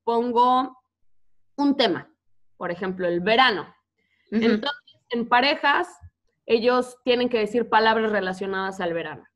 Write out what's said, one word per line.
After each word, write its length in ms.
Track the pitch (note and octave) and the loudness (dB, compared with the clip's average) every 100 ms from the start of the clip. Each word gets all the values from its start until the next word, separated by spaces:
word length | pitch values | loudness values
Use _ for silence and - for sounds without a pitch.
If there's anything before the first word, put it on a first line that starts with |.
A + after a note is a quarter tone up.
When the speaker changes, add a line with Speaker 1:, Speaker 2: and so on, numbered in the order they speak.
Speaker 1:
pongo 720 | - A#3 B3 A#3 B3 B3+ C4+ - _ _ _ - _ _ _ - | -2 -2 0 2 4 2 0 -8 _ _ _ -20 _ _ _ -2
un 220 | C#4+ C4+ | 0 2
tema, 340 | A3+ C#3+ - _ _ _ _ - | 0 -2 -8 _ _ _ _ -12
por 140 | F3 | -10
ejemplo, 360 | F3 F#3+ F#3 F3 | -6 -6 -4 -2
el 120 | F3 | 0
verano. 420 | F3+ A#3 B3+ F3+ - _ _ _ _ _ - | 2 4 4 2 -6 _ _ _ _ _ -6
Speaker 2:
Ujú. 120 | G#3+ | 0
Speaker 1:
Entonces, 520 | A3+ G#3+ C#4 - _ _ - | 2 0 -2 -8 _ _ -8
en 180 | A#3+ A#3 | -6 0
parejas, 580 | B3 C#4 D4+ - F4 F4 - - _ _ _ - | 2 2 0 0 0 -2 -10 -20 _ _ _ 0
ellos 500 | A#3 A#3+ B3+ B3 - | 2 4 2 0 -4
tienen 260 | B3+ B3 B3 | 0 0 0
que 80 | A#3 | 0
decir 300 | G#3 A#3+ A3+ | -2 -2 0
palabras 420 | A3 A3 A3 A3 | 2 4 2 0
relacionadas 680 | G#3 F#3 F#3+ G3 F#3+ F#3+ F#3+ | -2 -2 -6 -6 -4 -6 -6
al 120 | F3 | -4
verano. 320 | E3 D#3 C#3+ - | -4 -8 -12 -20